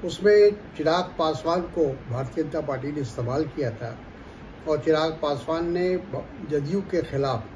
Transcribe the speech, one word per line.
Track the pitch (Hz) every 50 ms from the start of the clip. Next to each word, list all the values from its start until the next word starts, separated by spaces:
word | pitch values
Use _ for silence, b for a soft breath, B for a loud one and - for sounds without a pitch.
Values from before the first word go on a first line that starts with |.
| -
उसमें | 175 147 - 180 208 208 208 208 208
चिराग | 202 - - - - - 151 160 160 180 185 - - -
पासवान | 160 160 156 156 - 165 170 180
को | 175 160 - 175 160 139 131 131 - -
भारतीय | 117 127 135 127 - 165 156
जनता | 139 147 160
पार्टी | 151 147 135 127 127 143 147
ने | 151
इस्तेमाल | 139 123 - - 120 117 127 147 156
किया | 147 - 151 143 117
था | 107 - 120 113 127 - - - - B B B B B B - - - - 160
और | 156 147
चिराग | - 160 156 156 156 165 160 156 -
पासवान | 147 143 135 - - 160 165 170 170 170
ने | 175 180 185 185
ब-, | 180 185 - - - - - - - - -
जदयू | 151 147 143 143 180 202
के | 190 - 185 170 156
खिलाफ | - - 135 139 139 127 113 104 - -